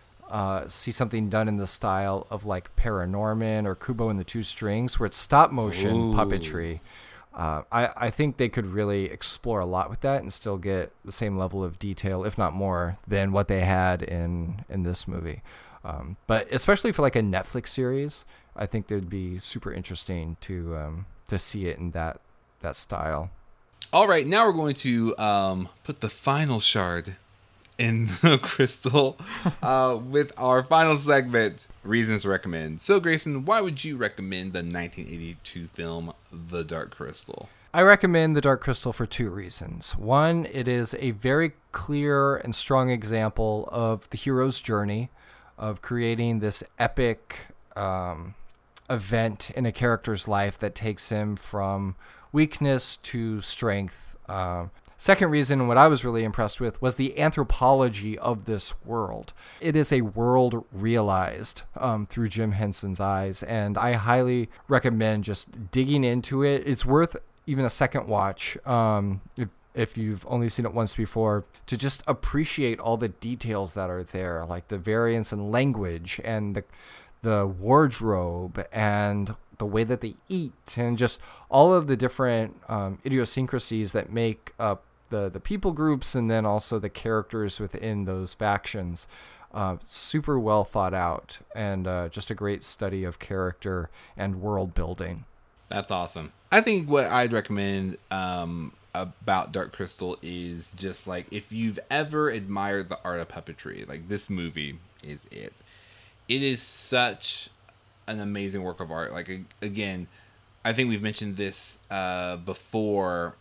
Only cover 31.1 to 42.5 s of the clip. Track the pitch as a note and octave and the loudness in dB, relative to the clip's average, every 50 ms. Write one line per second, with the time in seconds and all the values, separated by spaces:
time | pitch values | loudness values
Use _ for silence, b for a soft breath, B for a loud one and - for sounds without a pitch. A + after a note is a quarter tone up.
31.1 | C#3+ C3+ B2+ B2 A#2+ A#2 A2 G2+ - - - - - - - F#2+ A2 A#2 A2+ A2 | 6 6 4 4 4 4 4 2 0 -4 -12 -20 -20 -12 -4 0 2 2 2 2
32.1 | A2 G2+ F#2+ G2 F#2+ F#2 - F2+ E2+ E2 D#2+ D#2 D#2 D#2+ - - G3+ G3 E3 E3+ | 0 0 2 0 0 0 0 -4 -4 -4 -4 -6 -8 -2 2 4 4 4 4 2
33.1 | D#3+ D3+ - D#3+ C#3+ C3+ C3+ E3+ G#3+ A3+ G3+ F3+ D3 C3+ - D#3 C#3+ B2 A2+ G#2 | 0 0 0 -2 -4 -2 0 0 2 2 2 0 -4 -6 -6 -6 -2 -2 -2 -2
34.1 | - - G2 F#2+ F#2 F#2 F#2 F#2+ F2 F2+ E2+ E2+ F2 F2 E2+ E2+ - F2+ F2 - | -2 -4 -6 -6 -4 -4 -6 -4 -4 -4 -4 -4 -4 -6 -6 -8 -10 -12 -12 -12
35.1 | E2+ E2+ E2 E2 E2 - - - - F2 E2+ E2 - - E2+ E2+ E2 E2 E2 E2 | -10 -10 -10 -12 -12 -14 -14 -14 -12 -12 -12 -12 -10 -8 -8 -6 -6 -8 -8 -10
36.1 | - - _ _ - E2 E2 E2+ F2+ E2+ D#2+ D2+ E2 D#2+ - - - - C#2+ B1+ | -12 -16 _ _ -16 -16 -12 -8 -6 -6 -6 -6 -6 -8 -8 -10 -12 -12 -12 -12
37.1 | - - - - - - - b b b b b - E3+ F#3 G3 G3+ G3 - F3+ | -12 -14 -14 -14 -14 -14 -16 b b b b b 4 8 10 10 10 10 8 6
38.1 | E3+ E3 D#3+ D#3+ D#3 D3 - C#3 C3 B2 - C3+ B2 - - B2 A2+ - A#2+ - | 6 6 6 6 4 4 6 6 4 4 2 -2 -2 0 -2 -4 -2 -2 -4 -4
39.1 | - - A#2+ G2+ F2 G2+ F#2 F2+ - - - - E2 E2+ - - - - G2+ A2 | -2 -2 -2 -2 -4 -8 -10 -10 -10 -10 -10 -10 -10 -8 -6 -4 -4 -2 2 4
40.1 | B2+ C#3+ D#3 E3 E3+ E3+ D#3+ - - C3+ A#2 B2+ B2 A#2+ A#2 A2 - - - B2+ | 4 6 6 4 4 2 0 -2 -4 -4 -2 0 0 0 0 -2 -2 -2 -2 -4
41.1 | A2 G2+ B2 B2+ C3+ D#3 E3 D#3 - _ _ _ - - - - D3 D3 C#3+ D3 | -2 0 2 2 4 4 2 2 -2 _ _ _ -10 -8 -4 -2 -2 0 2 2
42.1 | C#3+ C#3 C#3 C#3 C#3 - - B2 | 4 4 4 4 2 0 -2 -4